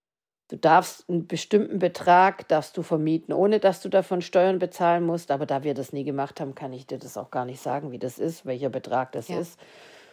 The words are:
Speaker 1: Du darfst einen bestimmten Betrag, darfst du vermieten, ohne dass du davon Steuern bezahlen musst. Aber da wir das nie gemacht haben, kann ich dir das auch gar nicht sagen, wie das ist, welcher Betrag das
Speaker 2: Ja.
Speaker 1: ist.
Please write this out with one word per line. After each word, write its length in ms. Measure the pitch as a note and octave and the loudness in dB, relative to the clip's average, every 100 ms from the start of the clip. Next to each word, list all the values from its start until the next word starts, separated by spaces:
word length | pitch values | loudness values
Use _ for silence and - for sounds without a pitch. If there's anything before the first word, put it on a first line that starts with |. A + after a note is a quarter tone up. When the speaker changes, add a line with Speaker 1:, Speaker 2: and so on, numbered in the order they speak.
| _ _ _ _ - | _ _ _ _ -16
Speaker 1:
Du 80 | - | 0
darfst 500 | D#3 E3 F3+ - - | 4 4 4 -8 -4
einen 200 | F3 E3 | -4 -2
bestimmten 500 | E3+ - G#3 G#3+ G3+ | -6 2 2 2 0
Betrag, 680 | F3 - - F3+ F#3+ G3+ - | -2 0 6 6 6 2 0
darfst 280 | D#3 - - | -2 -2 -8
du 60 | |
vermieten, 500 | E3 D#3+ D#3 D#3+ - | -2 0 0 -2 -2
ohne 260 | D#3 G3 G#3+ | 2 2 4
dass 200 | G3 F3+ | 2 2
du 80 | G3 | 0
davon 320 | F#3+ F3+ F3+ | 0 0 -4
Steuern 380 | F3 F#3 F#3 F#3 | 0 2 4 2
bezahlen 480 | F3+ - E3+ E3+ E3+ | -2 0 2 2 0
musst. 240 | E3+ - | -2 -4
Aber 160 | C#3 D3 | -4 -2
da 160 | C#3 | -4
wir 100 | D3 | -2
das 180 | C#3 C3+ | -4 -6
nie 100 | C#3+ | -8
gemacht 360 | C#3 C#3 C#3 - | -6 -4 -6 -8
haben, 140 | C#3+ C3+ | -12 -10
kann 160 | C#3+ | -12
ich 120 | B2+ C3 | -14 -12
dir 100 | B2+ | -12
das 180 | B2 G#2+ | -12 -12
auch 140 | - | -8
gar 140 | C3+ B2 | -8 -8
nicht 140 | C3 | -8
sagen, 280 | D3 C3+ D3 | -6 -6 -8
wie 80 | B2 | -10
das 180 | C3 - | -10 -6
ist, 260 | D3+ E3 | -6 -6
welcher 240 | - B2+ C3+ | -8 -6 -6
Betrag 440 | B2 - A#2+ B2+ | -6 -4 -4 -4
das 160 | C3+ A#2 | -8 -8
Speaker 2:
Ja. 100 | C3+ | -8
Speaker 1:
ist. 200 | E3+ - - - - - - | -8 -12 -20 -20 -20 -20 -20